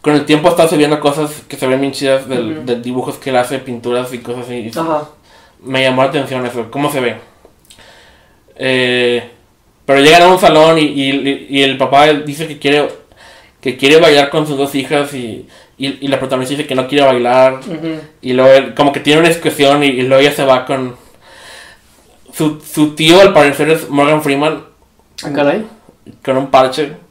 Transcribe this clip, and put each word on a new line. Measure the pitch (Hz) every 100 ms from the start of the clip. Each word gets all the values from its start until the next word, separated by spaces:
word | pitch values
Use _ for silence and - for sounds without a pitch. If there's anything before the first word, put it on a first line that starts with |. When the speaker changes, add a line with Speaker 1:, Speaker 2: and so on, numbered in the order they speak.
Speaker 1:
con | 147
el | 147
tiempo | 147 151 170
he |
estado | 170 165
subiendo | 165 147 147
cosas | 147 147 147 - -
que | -
se | 135
ven | 131
bien | 139
chidas | 131 139 135 127
del, | 127 113 156
Speaker 2:
Ujú. | 127
Speaker 1:
de | 117
dibujos | 123 127 143 135
que | 139
él | 127
hace, | 127 135
pinturas | 131 117 120 123 127
y | 123
cosas | 117 123
así. | 123 123 113 165
Speaker 2:
Ajá. | 160 151 151 _ _ _ _ _
Speaker 1:
Me | 123 131
llamó | 131 127
la | 135
atención | 151 131 127 123
eso, | 123 110
cómo | 139 143
se | 139
ve. | 123 110 - _ _ _ _ - - _ _ _ _ _ _ -
Eh, | 135 127 127 123 123 120 113 _ _ _ _ _ -
pero | 139
llegan | 143 170
a | 175
un | 185
salón | 190 156 160 165
y, |
y, | 147 139 135 139 131 139 -
y | 139
el | 139 131
papá | 127 139 151
dice | 147 143 139 160
que | 143
quiere, | 139 147 143 - _ _ - - _ _
que | 135 -
quiere | 139 156
bailar | 165 143 139
con | 160 147
sus | 135
dos | 139
hijas | 139 131 147 143
y, | 139 117 98 - - _ _
y, | 139 131
y | 139
la | 131
protagonista | 131 131 131 143
dice | 147
que |
no | 131 131
quiere | 143
bailar. | 139 123 120 131 131 131
Speaker 2:
Ujú. | 202 160 160 156 147 _
Speaker 1:
Y | 131
luego | 127 131
él, | 135 120
como | - 147
que | 139
tiene | 143 151
una | 170
discusión | 170 156 135 139 147
y, | 143
y | 127
luego | 127 135
ella | 143
se | 143
va | 139 127 127
con... | 131 127 123 _ _ _ - - - - _ _ _ _ _ -
Su, | - 156 151
su | - - 151
tío, | 147 160 180
al | 196
parecer | 165 143 135 151
es | 160 -
Morgan | 143 143 151
Freeman. | 151 139 151 143 - _ _ _ _ -
Speaker 2:
Ah, | 156
caray. | 143 143 185 220 - _ _ - -
Speaker 1:
Con | - 131
un | 139
parche. | 131 131 - 147 160 _